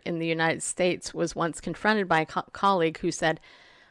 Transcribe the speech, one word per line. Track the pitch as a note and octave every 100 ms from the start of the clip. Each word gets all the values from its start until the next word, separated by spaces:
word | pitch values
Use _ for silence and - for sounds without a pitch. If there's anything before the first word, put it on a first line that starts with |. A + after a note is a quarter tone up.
| F#3
in | E3+
the | E3
United | E3 E3 -
States, | - - F#3 - -
was | D#3+ E3+ -
once | E3+ -
confronted | - D#3+ G#3 G#3+ F3+
by | D#3+
a | D#3
co-, | F3+ -
colleague | - G3 G3 D#3+ D#3+
who | F3+
said, | - E3 D#3+ - - - - _